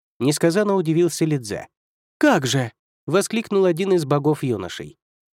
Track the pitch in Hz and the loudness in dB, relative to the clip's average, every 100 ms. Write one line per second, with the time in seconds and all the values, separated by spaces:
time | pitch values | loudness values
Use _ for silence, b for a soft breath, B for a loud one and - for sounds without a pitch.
0 | _ _ 127 151 170 180 208 196 160 160 | _ _ -2 0 0 0 0 0 0 0
1 | 175 - 160 147 107 95 - _ _ _ | 0 0 -2 -2 -4 -10 -12 _ _ _
2 | _ - 302 208 127 131 117 _ _ _ | _ 0 4 4 2 -2 -2 _ _ _
3 | - 180 196 220 220 202 185 170 190 180 | -2 -2 0 -4 -2 2 2 2 2 0
4 | 139 143 143 147 135 104 87 - 76 - | 2 0 0 -2 -2 -4 -6 -12 -14 -18
5 | _ _ _ | _ _ _